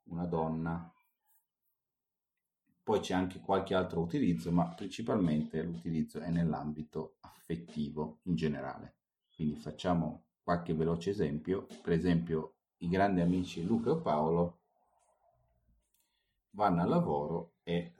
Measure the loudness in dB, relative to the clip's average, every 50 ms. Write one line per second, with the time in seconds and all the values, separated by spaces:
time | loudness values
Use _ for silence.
0 | _ -10 -6 -6 -4 -2 0 0 0 0 -2 -2 -4 -4 -4 -6 -8 -12 -18 _
1 | _ _ _ _ _ _ _ _ _ _ _ _ _ _ _ _ _ _ _ _
2 | _ _ _ _ _ _ _ _ _ _ _ _ _ _ _ _ _ 0 0 2
3 | 2 0 0 0 0 0 -4 -6 -2 0 0 0 0 2 2 0 0 0 0 -2
4 | -2 -2 0 0 2 2 2 0 0 2 2 2 2 2 -2 -8 -10 -10 -8 -6
5 | -2 0 0 2 2 2 2 0 0 -2 -2 -4 -4 -4 -6 -6 -6 -4 -2 -2
6 | -2 -2 -4 -8 -4 -2 0 2 2 2 0 -2 -4 -6 -8 -8 -10 -10 -8 -8
7 | -8 -8 -12 _ -20 -20 -20 -14 -8 -6 -6 -6 -8 -8 -6 -6 -6 -4 -4 -4
8 | -4 -6 -6 -8 -4 -2 0 0 0 0 -2 -2 -6 -8 -8 -10 -14 -18 -20 _
9 | _ _ _ _ _ _ _ -4 -2 -2 -2 -4 -6 -10 -10 -4 -2 0 2 2
10 | 0 -2 -4 -8 -14 _ _ _ _ 0 0 0 0 -2 -2 0 2 2 0 0
11 | 0 -2 0 0 0 0 0 -2 -2 -2 -2 -2 -4 -6 -12 -8 -2 0 0 2
12 | 4 4 4 2 2 0 -2 -2 -4 -6 -10 _ _ _ _ _ -4 0 2 4
13 | 4 4 4 4 4 4 4 2 0 -2 -4 -4 -2 0 0 2 2 2 0 2
14 | 2 0 0 2 2 2 4 2 2 0 -2 _ _ _ _ _ _ _ _ _
15 | _ _ _ _ _ _ _ _ _ _ _ _ _ _ _ _ _ _ _ _
16 | _ _ _ _ _ _ _ _ _ _ -2 2 4 4 6 4 4 4 4 4
17 | 2 2 0 0 0 -2 -2 -4 -4 -8 _ _ _ -2 -2 -2 -2 -4 -10